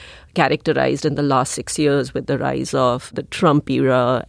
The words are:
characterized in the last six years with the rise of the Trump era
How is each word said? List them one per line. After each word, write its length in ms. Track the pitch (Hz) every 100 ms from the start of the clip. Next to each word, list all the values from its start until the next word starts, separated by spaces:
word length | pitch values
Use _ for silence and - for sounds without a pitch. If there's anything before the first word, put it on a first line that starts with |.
| - - -
characterized 720 | - 143 151 - 135 131 143
in 100 | 156
the 80 | 143
last 300 | 143 135 131
six 260 | - - -
years 340 | 147 143 127
with 140 | 135 -
the 120 | 139
rise 360 | 135 131 135
of 380 | 135 127 123 -
the 80 | -
Trump 480 | - - 170 147 -
era 540 | 131 135 127 123 127